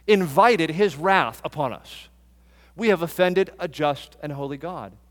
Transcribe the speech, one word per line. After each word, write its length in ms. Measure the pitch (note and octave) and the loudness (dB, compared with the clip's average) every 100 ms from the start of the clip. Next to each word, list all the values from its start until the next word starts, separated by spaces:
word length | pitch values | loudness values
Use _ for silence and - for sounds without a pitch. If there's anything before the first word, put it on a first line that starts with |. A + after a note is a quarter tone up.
| - | 2
invited 640 | G3+ F3 C#3 A#3 G3+ D#3+ | 2 4 4 4 4 0
his 260 | D#3+ G#3 C#3 | 0 0 0
wrath 460 | F#3 F#3+ A#2+ - | 2 2 2 -4
upon 300 | D#3 D3+ C3 | -10 -6 -6
us. 340 | G2 - - - _ _ _ _ _ _ - | -6 -16 -20 -20 _ _ _ _ _ _ -4
We 100 | A3 | 0
have 140 | F3+ | 0
offended 500 | E3+ - F3+ F3+ F#3+ - | 0 0 2 2 -2 -4
a 80 | F3 | -12
just 480 | C#3+ D3+ C#3 - - | -4 -2 -2 -10 -14
and 80 | D3 | -12
holy 260 | C#3+ C#3 C#3+ | -10 -10 -10
God. 360 | E3 E3 G2+ - _ | -12 -12 -14 -18 _